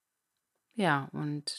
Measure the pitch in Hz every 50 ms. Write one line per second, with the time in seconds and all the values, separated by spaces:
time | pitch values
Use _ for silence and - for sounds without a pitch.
0 | _ _ _ _ _ _ _ _ _ _ _ _ _ _ _ 226 196 165 147 139
1 | 139 143 - 147 151 151 147 147 - - -